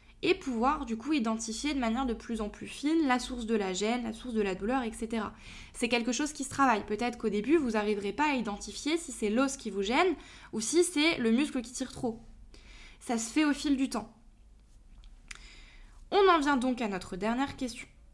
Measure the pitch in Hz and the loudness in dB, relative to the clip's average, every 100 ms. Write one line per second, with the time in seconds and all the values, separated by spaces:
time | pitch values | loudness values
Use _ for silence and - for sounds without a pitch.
0 | - - - - 277 226 254 302 233 226 | -20 -4 0 0 -2 0 0 0 -4 -6
1 | 269 311 226 220 - 214 294 277 233 233 | 0 0 0 -2 -4 -4 -2 0 0 0
2 | 262 226 - 220 214 - - - 285 330 | -2 -4 -6 -6 -6 -8 -14 -4 0 2
3 | 285 247 247 247 220 220 190 185 214 247 | 4 2 -2 -6 0 0 0 0 0 0
4 | 226 220 254 220 196 185 202 262 226 226 | -4 -8 -4 0 0 0 0 0 -2 -6
5 | 226 226 214 - - - - - 233 240 | -4 -4 -4 -10 -18 -18 -16 -4 0 0
6 | 233 240 302 - 262 - 269 214 - 214 | 0 0 -2 -4 -6 2 4 4 0 -2
7 | 240 240 220 202 214 330 254 214 208 208 | -2 -2 -2 0 2 2 4 0 0 0
8 | 202 196 302 262 180 - - - 285 330 | -2 0 2 2 -2 -6 -8 -6 -2 -2
9 | - 233 208 226 269 - 214 196 196 269 | -4 -4 0 2 2 0 -6 -2 0 4
10 | 370 285 - - - 220 220 320 339 294 | 4 2 -8 -20 -10 -6 2 4 4 4
11 | 311 - 226 233 302 262 226 - 254 - | 2 4 4 4 2 -2 -6 -6 -8 -4
12 | 240 226 - - - - - - - - | -4 -4 -12 -20 -20 -20 -20 -20 -20 -12
13 | - 226 226 302 302 277 302 262 262 233 | -6 -4 0 2 2 2 2 2 0 -2
14 | 208 - - - - - - - - - | -6 -14 -20 -20 -20 -20 -20 -20 -20 -20
15 | - - - - - - - - - - | -20 -20 -18 -18 -18 -20 -20 -20 -20 -20
16 | - 381 392 339 285 277 254 247 220 185 | 0 6 8 8 4 2 2 0 -2 -4
17 | - 180 214 240 277 - 254 - - - | -6 -4 -2 0 -2 -4 -8 -8 -16 -20
18 | - | -20